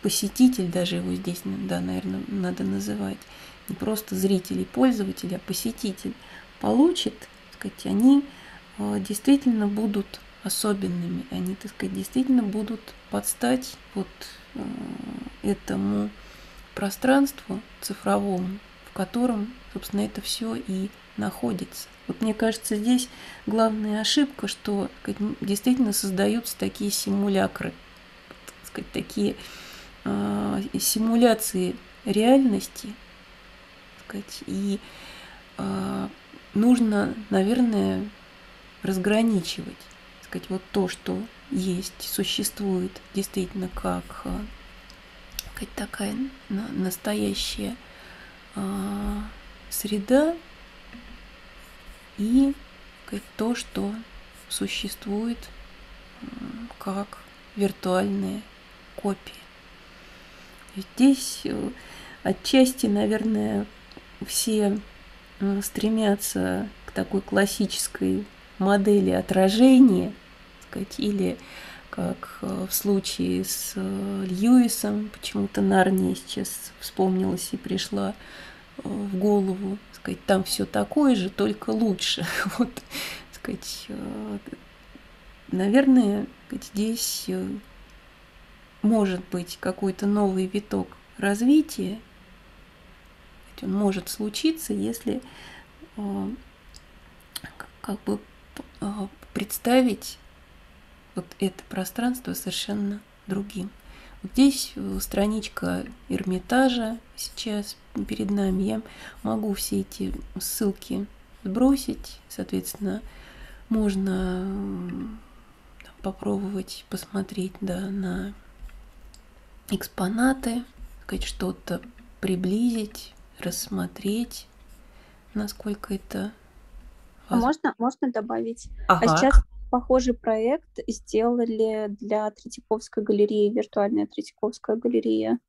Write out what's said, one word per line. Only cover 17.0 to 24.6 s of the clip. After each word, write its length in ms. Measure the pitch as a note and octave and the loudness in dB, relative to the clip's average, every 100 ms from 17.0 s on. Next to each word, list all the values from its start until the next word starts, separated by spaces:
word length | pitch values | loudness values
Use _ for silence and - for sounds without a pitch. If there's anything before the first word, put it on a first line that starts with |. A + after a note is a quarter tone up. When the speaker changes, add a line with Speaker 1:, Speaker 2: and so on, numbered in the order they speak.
| B3+ C#4 C#4 - - G3 - - | 4 4 4 -2 -8 -8 -10 -14
Speaker 1:
цифровому, 800 | - G3 G3+ G3+ G3+ F3+ F#3 G3 - - - | -10 -6 0 0 2 -2 -2 -8 -14 -20 -14
в 20 | - | -6
котором, 560 | F#3 A#3+ B3+ G#3+ G#3+ B3+ - | -4 0 0 0 -4 -8 -12
собственно, 300 | F#3+ - G3+ | -12 -4 -2
это 180 | G#3 G#3 | -2 -4
все 340 | - - A3+ | -8 -6 -4
и 340 | A3+ B3+ F#3+ G3 - - - | -6 -4 -4 -4 -10 -14 -6
находится. 720 | G#3 - A#3+ F#3+ - - - - - | -6 -2 -4 -4 -6 -12 -16 -14 -10
Вот 140 | - | -4
мне 140 | A3 | -2
кажется, 420 | G#3+ A3+ A3+ - G#3 | 2 0 0 -4 0
здесь 320 | A3 B3+ B3+ - - - - | 4 2 2 -10 -18 -10 -2
главная 540 | G#3+ A3 G#3+ G#3+ G#3+ | 2 2 2 -2 0
ошибка, 440 | A3 D4 C#4+ - G3 | 2 2 2 0 -8
что, 400 | - | -6